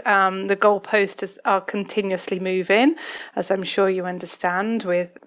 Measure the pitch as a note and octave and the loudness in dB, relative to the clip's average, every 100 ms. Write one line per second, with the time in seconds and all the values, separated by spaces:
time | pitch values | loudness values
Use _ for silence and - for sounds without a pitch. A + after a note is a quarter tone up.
0 | A3+ G3 F#3+ F#3+ G3 G3 G#3 G3+ - G#3+ | 2 4 4 0 -2 2 4 4 2 0
1 | G3 - F#3+ - A#3 F#3+ F#3+ G#3 G3 G#3+ | 0 -4 -10 -6 0 0 0 -6 -4 -4
2 | G3 F3+ - F#3 F#3 F#3 F3+ G#3 C#4 E4 | -2 -4 -4 -4 -2 -2 2 4 4 2
3 | - - - - F3 G3 F#3 - F#3+ F#3 | -6 -14 -8 -6 -2 -2 0 0 2 0
4 | F3+ F3+ E3+ - F3+ F3+ A3 A3+ F#3 F3 | -4 -8 -8 -4 -2 0 -2 -2 0 0
5 | F3 - | -2 -8